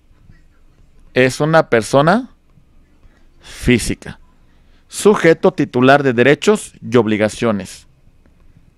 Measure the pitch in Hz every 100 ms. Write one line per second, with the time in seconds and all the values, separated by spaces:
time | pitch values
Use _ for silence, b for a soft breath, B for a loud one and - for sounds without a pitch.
0 | _ _ - - _ _ _ _ _ _
1 | _ 127 127 - 151 160 - 117 107 135
2 | 156 220 262 _ _ _ _ _ _ _
3 | - _ _ _ - - - 120 - 98
4 | - - _ _ _ _ _ _ _ -
5 | 202 208 165 160 190 - 139 123 127 143
6 | 135 120 127 151 - 208 - - 113 120
7 | 107 104 107 - 120 101 92 - - _
8 | _ _ _ _ _ _ _